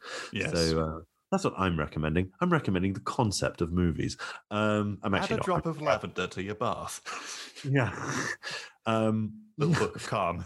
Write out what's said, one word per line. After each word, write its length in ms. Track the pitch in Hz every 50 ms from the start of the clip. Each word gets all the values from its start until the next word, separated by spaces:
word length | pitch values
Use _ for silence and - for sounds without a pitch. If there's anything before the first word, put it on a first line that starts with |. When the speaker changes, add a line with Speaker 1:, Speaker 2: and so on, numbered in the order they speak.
| - - - - - -
Speaker 1:
Yes. 200 | - 104 - 80 87
Speaker 2:
So, 260 | 85 82 80 80 80
uh, 200 | 80 80 80 80 82 - _ _ _ -
that's 120 | - - -
what 100 | - -
I'm 200 | - 95 92 85
recommending. 540 | 78 73 73 - 78 76 78 78 90 92 95 - -
I'm 100 | 175 180 170
recommending 400 | 147 - 110 92 87 92 98 95
the 60 | -
concept 580 | - - - - 120 107 92 - - - - -
of 120 | 87 80 87
movies. 440 | 90 90 85 73 - 67 69 - - - - - - - -
Um, 480 | 107 104 107 107 107 104 104 104 101 - -
I'm 100 | 107 98
Speaker 1:
Add 80 | - 196
Speaker 2:
actually 100 | 196 226
Speaker 1:
a 40 |
Speaker 2:
not 80 | 214 -
Speaker 1:
drop 120 | 190 175 160 -
of 0 | 165 156 151
Speaker 2:
recommending 60 | 151
Speaker 1:
lavender 400 | 147 - 104 - 90 - 90 92
to 140 | 87 - 95 92
your 120 | 101 107
bath. 460 | - 123 110 95 - - - - - - - - - - - - - -
<laughs> 40 | - - - -
Speaker 2:
Yeah. 280 | 135 139 139 117 98 90 - - - 65 - 76 - - - - - - - - - - _ -
Um, 540 | 110 113 110 110 110 110 110 107 107 - - - - _
Speaker 1:
Little 160 | 156 143 170 156
Book 200 | 113 107 - -
of 100 | - -
Calm. 380 | - 120 107 92 85 85 87 87